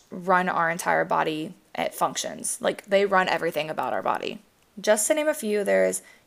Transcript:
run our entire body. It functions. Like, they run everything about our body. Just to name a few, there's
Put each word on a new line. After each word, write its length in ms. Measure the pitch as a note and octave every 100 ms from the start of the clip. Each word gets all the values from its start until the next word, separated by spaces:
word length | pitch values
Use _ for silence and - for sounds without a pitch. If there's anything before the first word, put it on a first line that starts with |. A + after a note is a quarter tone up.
| -
run 400 | F#3+ F3+ F3+ F3+
our 200 | - E3
entire 360 | E3+ F3+ D#3+ E3
body. 480 | D#3+ D#3+ D#3 D#3 - _
It 200 | - -
functions. 640 | - E3+ E3+ - - - -
Like, 240 | - -
they 220 | - G3 G3+
run 220 | F#3+ F#3
everything 420 | E3 E3 D3+ D#3
about 240 | D#3 B2+
our 80 | G#2
body. 380 | - - - - _ _ _ -
Just 280 | G#3+ A3+ -
to 80 |
name 120 | D#4 D4+
a 60 |
few, 320 | D4 G#3+ G#3
there's 380 | G3 F#3+ F#3 F#3 - -